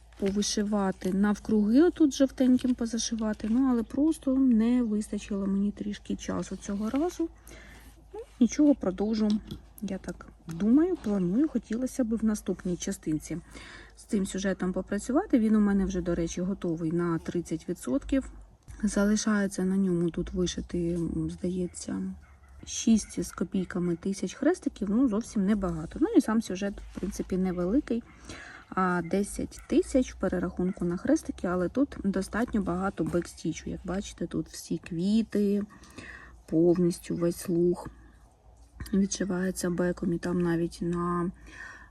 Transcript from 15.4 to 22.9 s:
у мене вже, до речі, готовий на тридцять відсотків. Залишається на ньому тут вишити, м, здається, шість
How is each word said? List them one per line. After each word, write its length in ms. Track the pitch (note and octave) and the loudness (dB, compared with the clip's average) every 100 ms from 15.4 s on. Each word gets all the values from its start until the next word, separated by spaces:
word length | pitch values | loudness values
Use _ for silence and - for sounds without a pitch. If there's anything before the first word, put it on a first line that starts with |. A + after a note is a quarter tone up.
| A3 G#3+ | 4 4
у 40 | |
мене 240 | G3+ G3+ | 4 4
вже, 160 | F#3 F#3 | 2 0
до 140 | E3+ | 0
речі, 260 | E3+ E3+ - | 0 -2 -2
готовий 520 | F3+ G3 F3+ E3 D#3+ | -4 -2 -2 -2 0
на 260 | E3+ F3 E3 | 0 0 -2
тридцять 500 | - F3+ E3 D#3+ - | -2 -6 -4 -6 -4
відсотків. 640 | F3 - C4+ - C4+ - - - - - - | -6 -2 -2 0 -2 -2 -14 -20 -20 -20 -4
Залишається 800 | G#3 G3+ G3+ G#3+ - G#3 G3 - | 0 2 2 2 2 2 0 0
на 120 | F#3 F#3+ | 0 2
ньому 340 | G3 F3 E3+ | 2 2 0
тут 220 | F3+ E3 | -2 -4
вишити, 640 | F#3 F3 - - F3 E3+ | -2 -2 -2 -4 -2 0
м, 360 | F3 E3 D#3+ D#3+ | 0 -2 -2 -4
здається, 720 | F3 F3+ F3+ F3 - - G3 F#3+ F#3 - - - - - | -4 -4 -2 -4 -6 -8 -6 -6 -10 -18 -20 -20 -20 -10
шість 580 | - - | -2 4